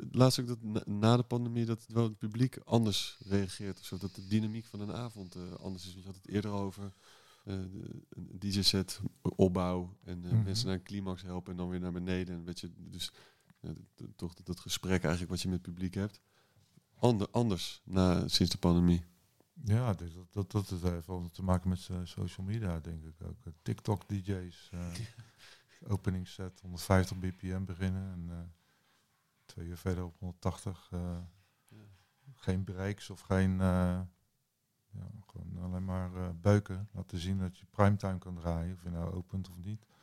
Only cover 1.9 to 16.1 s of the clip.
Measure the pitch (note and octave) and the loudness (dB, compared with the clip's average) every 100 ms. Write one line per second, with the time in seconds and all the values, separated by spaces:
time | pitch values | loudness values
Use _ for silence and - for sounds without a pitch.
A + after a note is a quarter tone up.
1.9 | A2+ A2+ G#2+ A2 A2 B2+ - - A#2 A2 | 0 0 -2 -6 0 0 0 2 4 4
2.9 | F#2+ - - G2 G2 F#2+ - G2+ F2+ - | 2 -2 -8 0 0 0 -4 -8 -8 -8
3.9 | F#2 F#2+ - F#2+ G#2+ G#2+ A2 A2+ G#2 G#2 | -8 -8 -10 0 2 2 -4 -8 -10 -8
4.9 | A2 A#2+ A2 F#2 F2+ F2 F2+ F#2+ F#2 F#2+ | -6 -8 -10 -14 -12 -12 -8 -8 -8 -10
5.9 | F2+ F#2 F#2+ - G2+ G#2 G2+ G2 F#2+ G2+ | -14 -14 -16 -2 -2 0 -2 -4 -6 -12
6.9 | - - - _ - - G2 F#2 F#2 - | -14 -20 -20 _ -20 -8 -6 -6 -8 -10
7.9 | - - - F#2 F#2 G2 G2 F#2+ G2 F#2 | -12 -16 -14 -14 -6 0 2 4 2 0
8.9 | - G2 - F2+ - F#2+ F#2 F2+ F2+ F2+ | -4 -8 -4 -6 6 6 6 0 -2 -4
9.9 | F#2+ - F2 F2 A2+ G2+ G2+ F#2+ F#2 - | -12 -12 -10 2 4 4 0 0 -2 -4
10.9 | G2+ F#2+ F2+ F#2 F2+ F2+ F2+ F2+ F2+ F2+ | -6 -6 -6 -6 -8 -6 -6 -4 -2 -4
11.9 | F2 F2+ F#2 F#2 F2 E2 E2+ F2 E2+ E2+ | -4 -2 -2 -2 -6 -8 -10 -12 -14 -14
12.9 | F2+ - - - _ _ _ - - - | -10 -10 -10 -20 _ _ _ -10 -10 -14
13.9 | _ G#2+ G#2+ F2 - - F2 - - F#2 | _ -16 -10 -10 -10 -10 -10 -6 -6 0
14.9 | F#2 D#2 F2 F2 F2 F#2+ F2+ F2 F2 F#2 | 2 2 0 -2 -4 -2 -4 -4 -6 -4
15.9 | F#2+ G#2 | -2 -4